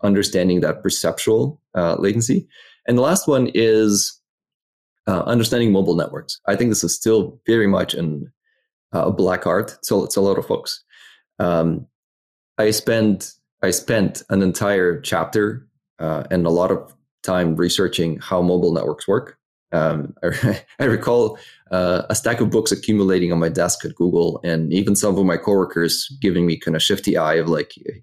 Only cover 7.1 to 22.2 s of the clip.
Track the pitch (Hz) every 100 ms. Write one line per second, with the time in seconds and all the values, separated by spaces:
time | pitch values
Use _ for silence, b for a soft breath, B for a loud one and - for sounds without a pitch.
7.1 | 110 95 - - 113 101 95 87 - 82
8.1 | 76 - _ _ _ _ _ _ 85 78
9.1 | 95 92 92 - 90 113 - - 101 -
10.1 | - 98 95 - - - - _ b b
11.1 | b b - 90 82 82 82 - _ _
12.1 | _ _ _ _ - 107 107 - 113 107
13.1 | 98 - - _ _ 95 - - 113 90
14.1 | - - 98 95 85 101 98 90 82 -
15.1 | 87 82 110 107 117 - _ _ - 80
16.1 | 76 - 92 82 85 90 - - - _
17.1 | _ - 90 85 80 87 - 90 - 82
18.1 | 78 - 92 90 90 85 82 - 76 -
19.1 | 107 - - _ _ - 82 78 78 69
20.1 | - 85 - 113 110 - - 139 113 123
21.1 | 120 113 - B B B 92 90 90 -
22.1 | 104